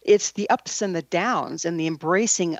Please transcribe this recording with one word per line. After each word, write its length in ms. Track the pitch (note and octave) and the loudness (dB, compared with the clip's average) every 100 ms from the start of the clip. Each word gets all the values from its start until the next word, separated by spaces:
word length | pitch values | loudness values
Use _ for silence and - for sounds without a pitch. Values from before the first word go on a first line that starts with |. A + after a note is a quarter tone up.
It's 300 | - G#3 - | 4 4 4
the 180 | - G3+ | -4 0
ups 320 | B3+ - - | 0 -2 -6
and 140 | G3+ E3+ | -4 -4
the 60 | |
downs 600 | D3+ E3+ A3 G#3 B2+ D#3+ | -2 -2 0 -2 -4 -6
and 140 | E3+ E3+ | -4 -2
the 80 | D#3+ | -2
embracing 720 | D#3+ D#3 F#3 A#3 - F3 | -2 0 2 2 0 -2